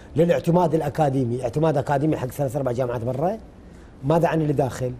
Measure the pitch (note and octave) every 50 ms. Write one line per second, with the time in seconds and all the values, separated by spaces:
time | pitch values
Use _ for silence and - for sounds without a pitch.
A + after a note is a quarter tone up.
0 | - - - C3+ E3+ F3 D#3+ B2+ - E3+ E3 F3+ F3+ D#3+ D3 D#3+ D3 D3 - -
1 | D#3 C#3+ C3 C3+ C3 A#2 A#2+ C3 B2+ A#2+ - D3+ D#3 D#3+ C#3 C#3+ B2 - D3 C#3
2 | C#3+ D#3 C#3 - B2+ B2+ - - C#3+ C3 A2+ D3 C#3 B2+ A#2+ A#2 C3 A#2+ A#2+ A#2+
3 | A2+ B2 C3 C3+ D#3 F3+ E3 D3 - - - - - - - - - - - -
4 | C3 C3+ D#3+ E3+ D#3+ D3+ D3 E3 D#3 D3 C#3 C3+ C#3 A#2+ - - C3 B2 B2+ -